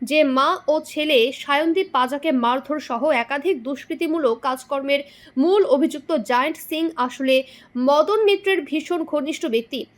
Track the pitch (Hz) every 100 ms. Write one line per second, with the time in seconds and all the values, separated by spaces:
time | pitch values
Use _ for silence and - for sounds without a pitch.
0 | 233 302 294 262 285 359 - 311 311 -
1 | 302 277 226 269 - 285 320 330 381 269
2 | 254 277 302 269 233 262 269 302 - 233
3 | 285 269 233 277 320 330 226 269 - 285
4 | 320 320 269 226 269 254 - 277 277 277
5 | 277 - - - 302 403 381 277 320 294
6 | - 320 208 247 285 311 - 311 330 320
7 | 247 254 269 262 262 - - 240 254 285
8 | 311 427 427 392 392 381 285 302 - 349
9 | 320 302 285 311 330 226 226 247 -